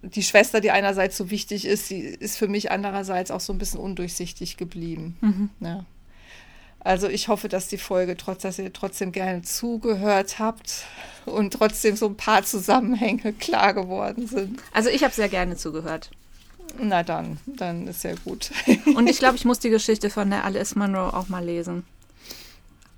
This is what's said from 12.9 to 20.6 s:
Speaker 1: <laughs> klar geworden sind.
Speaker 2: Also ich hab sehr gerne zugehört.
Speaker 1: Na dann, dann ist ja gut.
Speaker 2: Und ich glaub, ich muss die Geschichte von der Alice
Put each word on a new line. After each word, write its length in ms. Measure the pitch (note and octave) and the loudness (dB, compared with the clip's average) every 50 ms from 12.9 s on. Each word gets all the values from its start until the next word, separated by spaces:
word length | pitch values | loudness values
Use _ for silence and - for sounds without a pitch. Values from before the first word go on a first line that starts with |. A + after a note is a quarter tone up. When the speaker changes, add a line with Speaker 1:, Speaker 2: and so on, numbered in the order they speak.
| B3+ G#3 A#3 G#3 A3 - - G#3+ G#3+ | 2 2 2 2 0 0 0 -2 -4
Speaker 1:
<laughs> 60 | - | -2
klar 340 | - - - - G3 G3+ F#3+ | -2 0 4 4 4 4 4
geworden 540 | G3 F#3 F3+ F#3 G3 G#3 G3+ G#3 A3+ B3 | 2 -2 -2 -4 -4 -4 -4 -4 -6 -6
sind. 340 | G#3+ B3 A3+ G3 F#3+ A#3 - - - | -4 -4 -4 -4 -4 -6 -10 -12 -2
Speaker 2:
Also 180 | - A3 A3 B3 | 0 2 2 4
ich 140 | - C4+ D4+ | 4 4 2
hab 80 | C4 | 2
sehr 160 | - A#3 G#3 | 2 2 0
gerne 300 | G3+ F#3+ F#3 F3+ F3+ F3 | 0 0 0 -2 -2 -4
zugehört. 540 | - - E3 D3+ D#3+ E3 D#3+ D#3+ D#3+ - - - - - - - - - - - - - - - - | -6 -6 -6 -6 -6 -6 -6 -8 -8 -10 -14 -20 -20 -20 -20 -20 -20 -20 -20 -20 -20 -18 -16 -8 -4
Speaker 1:
Na 220 | B3 G#3 F#3+ F3 E3+ | 0 2 2 2 2
dann, 360 | F3 E3 D#3+ E3 E3+ D#3 D3 - | 2 -2 -4 -4 -6 -8 -10 -10
dann 400 | - C#4 - G3 F3 E3+ E3+ F3+ | -12 -8 -6 -6 -6 -4 -6 -8
ist 160 | - E3+ - - | -8 -8 -8 -6
ja 100 | F3 E3+ E3+ - | -6 -8 -8 -8
gut. 280 | F#3+ F#3+ - - - - - - B3+ A#3 G#3 - D4+ C#4+ | -8 -8 -8 -8 -6 -6 2 4 6 6 6 6 4 6
Speaker 2:
Und 120 | B3+ A#3 - | 6 6 6
ich 80 | - - | 6 6
glaub, 140 | C4+ C4 B3+ | 6 4 4
ich 120 | B3 - | 4 4
muss 120 | A#3+ B3 - | 2 2 2
die 100 | - A#3 | 4 4
Geschichte 380 | A3 A3 - - A3 G#3+ - G3+ | 4 4 4 2 2 2 0 0
von 180 | - G#3 G3+ G3+ | 0 0 0 0
der 140 | G3 G3 - | 0 0 0
Alice 300 | G3 G3 - | 0 -2 -2